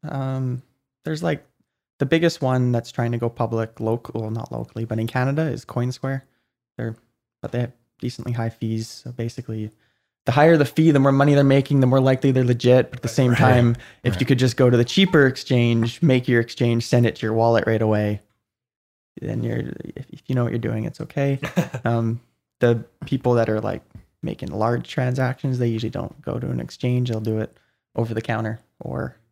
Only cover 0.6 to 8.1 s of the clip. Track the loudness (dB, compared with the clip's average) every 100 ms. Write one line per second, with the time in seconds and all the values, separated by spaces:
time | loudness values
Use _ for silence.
0.6 | _ _ _ _ -8 -4 -4 -4 _ _
1.6 | _ _ _ _ 0 2 2 0 0 2
2.6 | 2 0 -4 -6 -4 -2 -4 -2 -4 -2
3.6 | -6 -4 -4 -4 -4 -8 -6 -8 -8 -10
4.6 | -10 -8 -6 -4 -4 -2 -2 -2 -4 -6
5.6 | -8 -4 -4 -4 -6 -8 _ _ _ _
6.6 | _ -10 -10 -10 _ _ _ _ -8 -6
7.6 | -6 _ _ _ -10